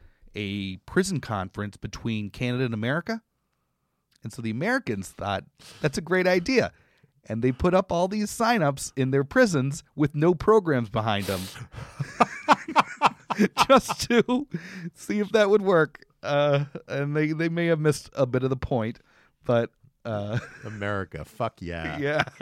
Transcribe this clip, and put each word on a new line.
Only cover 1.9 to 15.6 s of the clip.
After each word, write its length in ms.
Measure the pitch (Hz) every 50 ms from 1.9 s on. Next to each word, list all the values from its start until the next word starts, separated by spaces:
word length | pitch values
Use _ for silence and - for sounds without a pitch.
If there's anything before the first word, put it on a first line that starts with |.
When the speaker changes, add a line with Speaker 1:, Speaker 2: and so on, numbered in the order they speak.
| - - - 117 113 107 104 98
Speaker 1:
Canada 340 | - - 127 123 123 123 135
and 100 | 123 113
America. 480 | 107 107 120 139 170 170 - 226 226 _ _ _ _ _ _ _ _ _ _ _ _ _ _ _ _ _ _ _ _ -
And 100 | 120 -
so 80 | -
the 100 | 117 113
Americans 580 | 107 120 156 220 254 269 - - 113 98 98 -
thought, 340 | - - 92 101 98 95 - - _ _ - - - -
"That's 180 | - 151 139 -
a 40 | 170
great 240 | 156 185 185 185
idea." 460 | 185 185 185 175 - 262 247 127 90 - _ _ _ _ _ _ _ _ _ _ -
And 140 | 110 113 120
they 100 | 127 127
put 220 | - - 180 170
up 180 | 185 190 - 180
all 160 | 170 175 190
these 220 | 202 214 208 202
sign-ups 640 | - - 233 226 240 220 160 143 139 139 - - -
in 140 | - 131 131
their 140 | 131 139 143
prisons 600 | 139 - 254 254 208 170 135 127 139 143 - - _ -
with 200 | - 151 139 -
no 200 | 147 151 175 180
programs 540 | 151 - - 220 220 185 165 143 123 117 104
behind 380 | 104 110 107 113 104 101 101
them 160 | 92 98 92 92
<laughs> 2250 | 95 - - - - - - - - - - 139 - - - 233 - - - - - 302 - - - 277 302 - - - - 294 - - - - - - - 208 - - - - -
just 400 | 269 254 - - 208 - - -
to 380 | 240 233 196 - 254 247 285 - - 165 170 185 190 185 170 170 -
see 260 | - - - 202 208
if 100 | 208 196 -
that 180 | 214 208 196
would 120 | 208 214